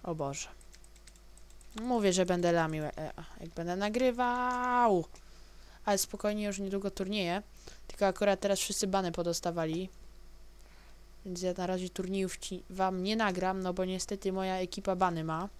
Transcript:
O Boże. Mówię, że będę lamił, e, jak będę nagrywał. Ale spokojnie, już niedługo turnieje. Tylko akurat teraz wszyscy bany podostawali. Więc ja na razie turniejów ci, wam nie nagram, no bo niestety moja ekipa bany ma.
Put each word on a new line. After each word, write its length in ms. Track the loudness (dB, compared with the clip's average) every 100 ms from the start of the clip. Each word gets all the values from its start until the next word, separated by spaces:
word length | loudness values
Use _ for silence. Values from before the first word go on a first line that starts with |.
O 120 | -6 -4
Boże. 320 | -4 -4 -10 -14 -20 -20 -20 -20 -20 -20 -20 -20 -20 -18 -14 -8
Mówię, 320 | 0 4 6
że 120 | 6 4
będę 260 | 4 6
lamił, 320 | 6 4 0
e, 80 | -4 -6 -8 -10 -14 -12
jak 100 | -10
będę 260 | -6 -4 0
nagrywał. 1300 | 0 4 2 4 0 2 0 0 2 4 6 6 2 -10 -18 -20 -20 -20 -20 -8 0
Ale 120 | 0
spokojnie, 480 | 0 0 0 0 -2
już 140 | -2
niedługo 320 | -2 -2 -2
turnieje. 520 | -4 -2 0 0 0 -4 -16 -16 -16 -14
Tylko 200 | 0 2
akurat 320 | 4 4 4
teraz 200 | 2 2
wszyscy 280 | 0 0 2
bany 240 | 2 0
podostawali. 760 | 0 0 0 0 0 0 -2 -4 -10 -18 -18 -18 -18 -18 -20 -20 -20 -20 -20 -20 -14 -8
Więc 160 | -2
ja 120 | -2 0
na 100 | 0
razie 220 | 0 -2
turniejów 480 | -4 -2 0 0 -4
ci, 260 | -8 -8 -8
wam 340 | 0 0 2
nie 120 | 0 2
nagram, 440 | 2 2 0 0
no 140 | -2
bo 120 | 0 0
niestety 480 | -2 -4 -2 -2
moja 220 | 0 0 0
ekipa 400 | -2 -2 -2 2
bany 280 | 2 2
ma. 260 | -2 -2 -4 -8